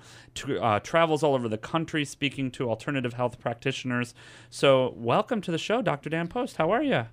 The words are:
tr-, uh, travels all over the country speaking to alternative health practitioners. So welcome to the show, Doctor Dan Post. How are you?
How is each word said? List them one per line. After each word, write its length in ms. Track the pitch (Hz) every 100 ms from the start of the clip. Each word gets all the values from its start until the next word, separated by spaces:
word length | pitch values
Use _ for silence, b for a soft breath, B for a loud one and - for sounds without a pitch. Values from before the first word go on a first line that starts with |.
| B B B
tr-, 280 | - - 101
uh, 180 | 113 104
travels 440 | - 165 165 151
all 120 | 151 135
over 120 | 117
the 100 | 107
country 460 | - 165 160 160
speaking 480 | 143 - 143 135 131
to 180 | - 127
alternative 440 | 113 - 139 123
health 260 | 120 123 -
practitioners. 760 | 127 117 135 131 127 123 120 B B B B
So 440 | - 143 135 127 -
welcome 420 | 117 156 214 226
to 100 | 180
the 60 | 160
show, 240 | - 226
Doctor 280 | 175 147 151
Dan 180 | 160 170
Post. 300 | 247 247 -
How 140 | 160
are 120 | 226
you? 220 | 294 170 113